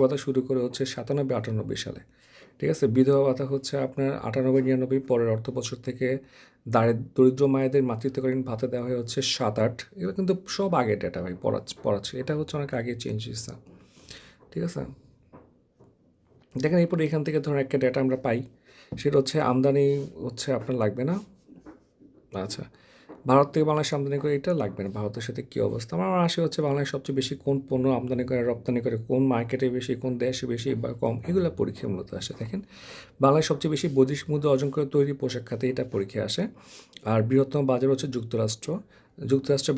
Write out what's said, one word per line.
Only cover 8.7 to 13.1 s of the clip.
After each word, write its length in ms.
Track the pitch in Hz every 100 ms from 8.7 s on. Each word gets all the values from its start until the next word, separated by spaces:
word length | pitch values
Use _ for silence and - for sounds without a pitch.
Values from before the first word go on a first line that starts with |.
দেওয়া 120 | 123 120
হয় 100 | 123
হচ্ছে 180 | 117 -
সাত 340 | - - 180 110
আট। 180 | 113 113 - 196
এগুলো 160 | 180 190
কিন্তু 140 | 190 190 - -
সব 140 | 196 165
আগের 180 | 117 104
ডেটা 180 | 87 87
ভাই, 100 | 90 90
পড়া, 180 | - 107 - -
পড়া 180 | - 101
ছিল। 100 | - 127
এটা 100 | 139 151
হচ্ছে 160 | 151 151
অনেক 120 | 143
আগে 180 | 127 117 120
চেঞ্জ 180 | 120